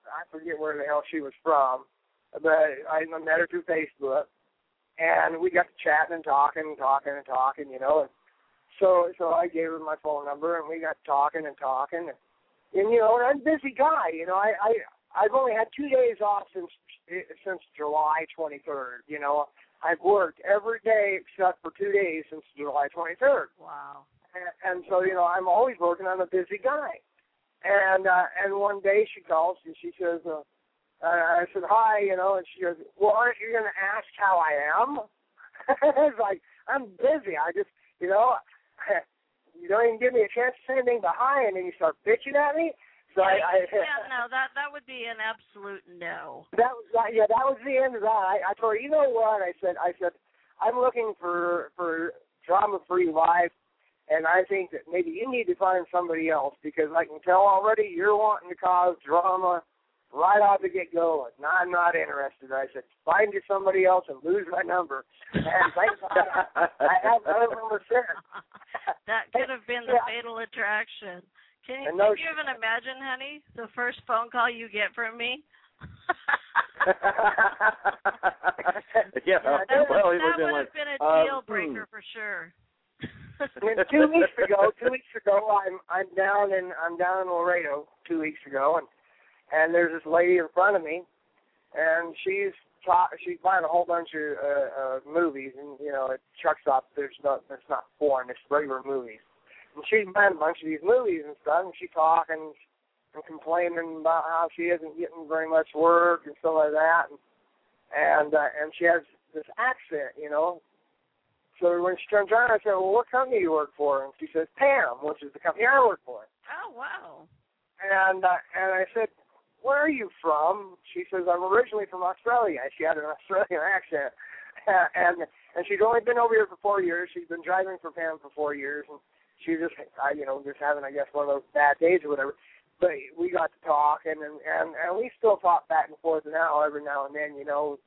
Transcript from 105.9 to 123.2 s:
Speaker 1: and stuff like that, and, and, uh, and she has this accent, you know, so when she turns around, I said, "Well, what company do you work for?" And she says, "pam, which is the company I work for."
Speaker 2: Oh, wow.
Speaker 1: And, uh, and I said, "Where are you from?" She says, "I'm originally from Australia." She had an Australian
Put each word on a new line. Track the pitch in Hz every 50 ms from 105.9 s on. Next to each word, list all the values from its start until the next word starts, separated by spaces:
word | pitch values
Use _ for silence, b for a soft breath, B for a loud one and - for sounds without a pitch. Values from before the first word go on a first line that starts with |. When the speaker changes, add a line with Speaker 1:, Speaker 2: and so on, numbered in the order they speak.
| 170 170 170 175 170 165 _
Speaker 1:
and | 147 147 _
stuff | - 160 160 160
like | 151 151 151 156
that, | 156 165 170 170 - -
and, | 147 - _ _ _ _ _ _ _ _ _ _ _ _ _ _
and, | - 143 151 156 151 156 151 147 156 151
uh, | 147 - - 151
and | 151 156 160 -
she | 170
has | 170 170 170 170 _ _ _ _ _ _
this | 156 151 - - -
accent, | 233 262 254 - - _ 165 147 139 123 -
you | 139 151 147
know, | 147 151 160 180 175 165 _ _ _ _ _ _ _ _ _ _ _ _ _ _ _ _ _ _ _ -
so | 175 175 175 175
when | 175 185 180
she | 170 - -
turns | 214 208 202 196 214
around, | 233 240 240
I | 226 208 -
said, | 214 196
"Well, | 185 190 190
what | 202 233 233 _
company | - 254 262 254 254 214
do | 180
you | 165 160
work | 151 147 - _ -
for?" | 147 143 139 135 135
And | 135 - _
she | 156 156 -
says, | 160 160 _ _ -
"pam, | 277 277 277 269 180 131 120 127
which | 143 151 151 -
is | 147 143
the | _ -
company | - 170 156 190 226
I | 247 269 269
work | 254 220 180 - _
for." | - 123 104 110 _ _ _ _ -
Speaker 2:
Oh, | 277 339 403 403 269
wow. | 233 262 311 - 392 392 165 143 - 160 175 _ _ _ _ _ _ _ _ _ _
Speaker 1:
And, | 190 196 196 190 190 190 190 190 190
uh, | 185 180 170 - _ - 180
and | 190 190 185
I | 185 190 -
said, | - 226 220 - _ _ _ _ _ _ _ _ _ _
"Where | - 254 277 285
are | 294 320
you | 294 254 220 - - -
from?" | - 165 151 147 156 170 196 208 196 190 180 _ _ -
She | - 180 180 -
says, | 196 185 175 180
"I'm | 175 180 180
originally | 185 196 226 247 233 214 214 202
from | 190 185 185
Australia." | 180 180 185 _ _ 233 247 240 226 196 156 123 127 135 -
She | - 156
had | 160 165 156
an | 147
Australian | 151 151 -